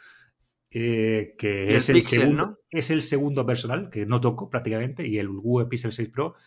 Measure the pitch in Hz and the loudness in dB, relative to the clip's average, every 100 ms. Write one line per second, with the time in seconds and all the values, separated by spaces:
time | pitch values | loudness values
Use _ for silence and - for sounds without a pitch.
0 | - - _ _ _ _ _ 117 120 113 | -20 -20 _ _ _ _ _ -4 0 2
1 | 110 110 104 - 104 101 98 113 123 127 | 2 0 -2 -4 -4 0 2 2 6 4
2 | - 120 131 147 190 - _ 165 135 160 | 6 4 4 2 -2 -6 _ -6 0 -2
3 | 143 139 143 139 120 120 117 147 87 107 | 0 0 0 0 0 -2 -2 -6 -6 -6
4 | 104 120 120 120 101 123 117 110 127 127 | 0 2 2 0 -4 -4 -2 -2 -4 -6
5 | 127 107 101 98 113 123 117 120 117 110 | -4 -2 -4 -4 0 0 0 -2 -4 -6
6 | 113 127 160 - | -6 -4 -6 -8